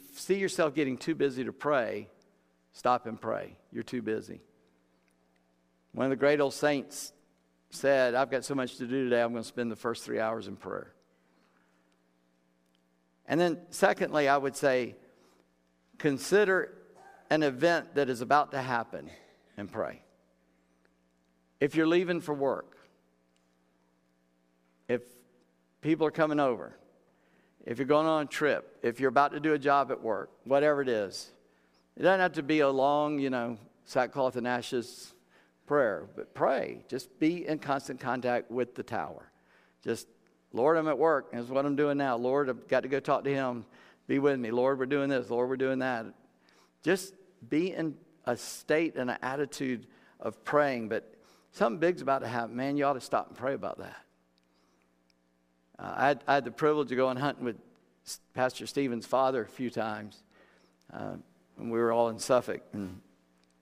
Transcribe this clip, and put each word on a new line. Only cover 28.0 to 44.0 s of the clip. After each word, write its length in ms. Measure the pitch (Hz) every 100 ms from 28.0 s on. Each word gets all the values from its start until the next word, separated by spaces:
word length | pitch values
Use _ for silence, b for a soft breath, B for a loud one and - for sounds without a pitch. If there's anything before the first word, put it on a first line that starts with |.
| 160
on 160 | 156
a 40 | 143
trip, 520 | - 151 113 - -
if 160 | 120 117
you're 120 | 135
about 220 | 123 143
to 80 | 156
do 120 | 151
a 60 | 151
job 340 | 139 143 131
at 100 | 123
work, 280 | 113 101 - -
whatever 380 | - 139 151 143
it 60 | 131
is, 420 | 113 98 - - - _ b b b b -
it 60 |
doesn't 180 | 165 190
have 120 | 180
to 100 | 151
be 180 | 139 156
a 80 | 139
long, 500 | 135 139 147 147 151
you 120 | 135
know, 280 | 127 120 113 113 _
sackcloth 520 | - 139 123 143 131 123
and 120 | 120
ashes 680 | 123 117 127 113 - - - _ b b b -
prayer, 420 | 147 123 101 - -
but 180 | -
pray. 480 | - 160 - - - -
Just 320 | 127 - -
be 260 | 156 170 -
in 120 | 151
constant 420 | 143 139 - 131
contact 500 | 131 127 123 120 -
with 240 | 120 120
the 80 | -
tower. 480 | - 110 76 78 - _ b b b b
Just, 260 | - 113 - _ _ _ _
"Lord, 260 | - 135 165
I'm 100 | 156
at 100 | 135
work. 320 | 160 147 -
This 120 | 120
is 80 | 120
what 160 | 131 143
I'm 100 | 139
doing 220 | 147 143
now. 180 | 139 117
Lord, 320 | 123 135 139
I've 180 | 117 -
got 140 | 131
to 80 | 131
go 100 | 135
talk 260 | 131 139
to 60 | 135
him. 360 | 139 135 120 110 B B B